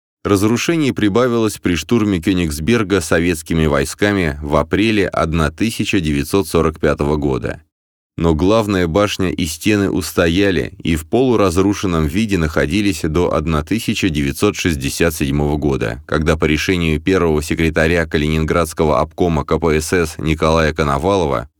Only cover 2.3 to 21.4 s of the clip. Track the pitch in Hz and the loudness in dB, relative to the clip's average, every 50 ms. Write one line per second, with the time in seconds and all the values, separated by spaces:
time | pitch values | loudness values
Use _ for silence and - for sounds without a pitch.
2.3 | 95 90 87 80 71 73 78 76 117 117 107 87 98 95 85 - 95 82 85 87 | 0 0 0 -2 -4 -4 0 0 0 2 2 0 0 0 0 0 0 2 2 0
3.3 | 87 - - - 85 82 80 76 71 69 69 - - - 101 104 101 98 90 76 | -2 -2 -4 -2 0 2 2 2 2 0 0 -2 -2 -2 0 0 2 0 0 -2
4.3 | 71 73 76 71 73 76 73 80 90 87 107 113 110 101 92 - - - 80 82 | -2 -4 -4 0 0 0 0 2 0 0 2 2 2 0 0 0 0 -2 -2 0
5.3 | 78 82 80 76 78 - 156 190 - - 110 - - 101 85 78 73 69 69 - | 0 0 0 0 0 -2 -4 -2 -2 -4 -4 -2 -2 -2 0 0 -2 -2 -2 0
6.3 | - 98 92 - - 82 80 80 78 - - 78 71 71 73 71 76 76 69 71 | 0 0 0 2 0 2 2 0 0 0 0 0 0 0 0 0 0 0 0 -2
7.3 | 65 58 55 58 - - _ _ _ _ _ _ _ _ _ _ - - 80 85 | -2 -2 -4 -6 -10 -10 _ _ _ _ _ _ _ _ _ _ -6 0 2 2
8.3 | 80 76 90 95 107 113 104 101 101 95 90 85 78 101 104 98 - - 95 87 | 2 4 2 2 2 2 2 0 0 0 0 2 2 2 2 0 0 -2 -2 -2
9.3 | - - 90 78 78 - - 107 107 101 98 90 - 92 92 - - - 87 85 | -2 -2 -4 -6 -6 -4 -2 0 2 2 2 0 0 -2 -4 -2 0 2 2 2
10.3 | 85 95 101 98 90 73 62 50 - - - - 82 80 - - - 117 135 127 | 2 2 2 2 2 0 -2 -4 -8 -6 -2 -2 -2 -2 -2 -2 0 2 2 2
11.3 | 117 104 101 92 80 92 95 101 101 - - 92 87 80 78 73 69 101 113 107 | 4 4 2 2 4 2 2 2 0 0 -2 -2 0 0 0 0 0 -2 -2 0
12.3 | 98 87 80 76 - 78 71 71 82 107 104 101 90 - - 82 76 85 87 - | 0 0 0 0 0 0 0 0 0 0 0 -2 -2 -2 -4 -2 0 0 0 0
13.3 | - 78 80 82 80 76 76 - 98 113 - - 107 - - 92 76 76 71 69 | 0 -2 -2 -2 -2 -2 -2 -2 -4 -4 -2 -4 -4 -2 -2 -2 -2 -2 -2 -4
14.3 | - - - 104 95 - - 92 82 69 64 69 - - 82 82 80 - - 67 | -2 0 0 0 0 0 -2 -2 -2 -2 -4 -4 -2 0 0 0 0 -2 -2 -2
15.3 | 69 73 73 73 73 71 67 71 67 60 57 55 58 67 - - - 80 78 78 | 0 0 0 0 0 0 0 0 0 0 -2 -4 -6 -8 -8 -4 -2 -2 0 0
16.3 | 82 80 82 76 78 76 - - 95 87 85 80 78 76 80 92 95 92 87 82 | 0 2 2 0 0 0 0 0 0 0 0 0 0 0 0 2 2 2 2 2
17.3 | 78 76 78 - 73 73 82 82 80 82 80 80 87 85 82 82 - 80 73 76 | 0 0 0 -2 -2 0 0 0 2 2 2 2 2 0 0 0 -2 -2 0 0
18.3 | 78 78 78 78 80 85 82 80 - - 82 76 69 64 78 80 - - 92 87 | 0 0 0 0 0 0 0 -2 0 0 2 2 2 2 0 -2 -2 0 0 0
19.3 | 82 73 69 - 82 78 80 82 76 78 76 - 95 90 82 76 - - - 78 | 0 0 -2 -2 -2 0 0 0 0 0 0 0 0 0 -2 -2 -4 -6 -2 -2
20.3 | 80 80 80 78 80 82 80 76 73 - 78 71 69 69 73 95 101 95 85 73 | -2 0 2 2 2 2 2 0 0 -2 -2 -2 -2 -2 0 0 0 0 0 0
21.3 | 67 57 | -2 -4